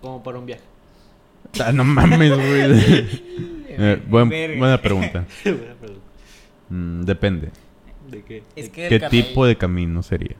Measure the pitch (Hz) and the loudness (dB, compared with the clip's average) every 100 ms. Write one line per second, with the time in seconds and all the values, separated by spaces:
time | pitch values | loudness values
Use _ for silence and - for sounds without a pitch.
0 | 131 131 123 123 123 117 _ _ _ _ | -14 -14 -12 -14 -14 -16 _ _ _ _
1 | _ _ _ _ - - 117 135 127 139 | _ _ _ _ -16 -6 -2 2 2 4
2 | - 165 156 139 135 139 139 113 104 - | 4 6 4 4 2 2 6 6 6 4
3 | 113 120 - - - - - 85 104 104 | 2 -10 -12 -12 -12 -12 -16 -2 0 0
4 | - 113 120 160 160 151 131 127 107 98 | 2 2 4 0 -6 -2 2 2 0 -2
5 | 98 87 87 - 202 151 117 123 110 98 | -2 -6 -8 -6 -4 -4 -8 -18 -20 -20
6 | - - - - _ _ _ 90 87 85 | -20 -20 -20 -20 _ _ _ -10 -8 -6
7 | 90 98 101 90 73 - - _ - - | -4 -2 -2 -2 -8 -14 -20 _ -20 -20
8 | 143 110 - 110 - - 117 - 175 113 | -20 -20 -18 -20 -18 -18 -16 -12 0 0
9 | 151 123 120 127 127 113 90 90 85 85 | 4 0 0 0 0 0 -2 -2 -4 -6
10 | 87 87 - - | -6 -6 -8 -14